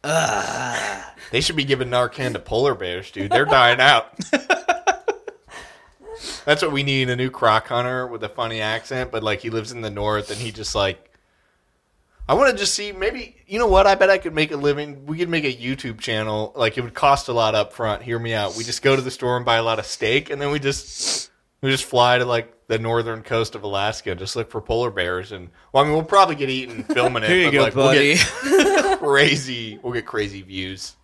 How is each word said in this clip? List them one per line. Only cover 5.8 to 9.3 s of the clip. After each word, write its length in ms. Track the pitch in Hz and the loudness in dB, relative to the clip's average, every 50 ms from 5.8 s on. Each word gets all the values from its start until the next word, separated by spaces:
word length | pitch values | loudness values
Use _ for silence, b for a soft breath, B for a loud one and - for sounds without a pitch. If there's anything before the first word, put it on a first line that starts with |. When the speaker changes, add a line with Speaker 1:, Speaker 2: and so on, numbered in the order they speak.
| B B B _ B B B B B B B B B | B B B _ B B B B B B B B B
Speaker 2:
That's 160 | - 151 147 | 0 2 2
what 100 | 190 160 | 2 0
we 120 | 143 139 139 | 0 0 0
need, 260 | 139 139 135 131 127 | 0 0 0 0 0
a 60 | 123 | 0
new 140 | 123 127 131 | -2 -2 -4
croc 380 | 131 - - 113 107 110 - - | -2 2 2 4 4 4 2 0
hunter 400 | 127 120 123 123 127 127 127 123 | -2 -2 -2 -2 -2 -4 -4 -6
with 160 | 120 110 107 | -8 -8 -10
a 60 | 104 | -10
funny 320 | - - 120 113 113 110 | -6 -6 -6 -4 -4 -4
accent, 500 | 107 107 110 113 - - 135 127 127 120 | -4 -2 -4 -4 -6 -6 -6 -6 -6 -4
but, 100 | 117 113 | -6 -4
like, 200 | 110 107 | -2 -2